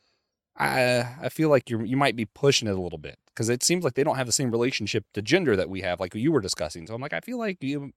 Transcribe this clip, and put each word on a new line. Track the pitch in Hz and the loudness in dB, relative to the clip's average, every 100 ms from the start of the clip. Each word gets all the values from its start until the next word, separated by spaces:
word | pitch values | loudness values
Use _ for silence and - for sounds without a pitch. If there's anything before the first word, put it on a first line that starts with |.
| _ _ _ _ _ - | _ _ _ _ _ -4
I, | 143 131 123 123 120 135 | -2 2 2 2 0 -6
I | 123 | -6
feel | - 156 | 0 4
like | 135 - | 4 4
you're, | 113 113 | -2 0
you | 131 | 2
might | 139 117 | 2 0
be | 107 | -4
pushing | - 139 - 110 | 2 4 4 2
it | 95 | -2
a | |
little | 87 82 | -4 -8
bit | 71 - _ - | -12 -16 _ -4
'cause | 113 | 0
it | 123 | 0
seems | - 180 160 | 2 2 2
like | 131 | 0
they | - | 0
don't | 127 | 0
have | 123 | -2
the | |
same | - 127 | 0 0
relationship | 117 120 - 107 110 - 104 | 2 0 -2 -4 -4 -4 -6
to | |
gender | 107 180 156 98 | 2 2 4 2
that | 85 | 2
we | 95 | -4
have, | 92 90 | -4 -2
like | 92 107 | -4 0
you | 139 | 2
were | 147 | 2
discussing. | 95 - 80 85 82 | 0 -4 -6 -8 -12
So | 117 | -10
I'm | |
like, | 147 | -8
I | - | -8
feel | - 247 | -8 -6
like | 220 180 | -6 -6
you, | 135 143 139 | -6 -6 -8